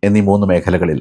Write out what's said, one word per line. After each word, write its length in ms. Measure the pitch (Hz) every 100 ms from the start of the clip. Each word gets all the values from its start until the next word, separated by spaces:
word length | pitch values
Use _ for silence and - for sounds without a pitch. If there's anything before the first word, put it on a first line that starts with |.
എന്നീ 180 | 101 104
മൂന്ന് 240 | 98 104 95
മേഖലകളിൽ 520 | 87 92 87 85 73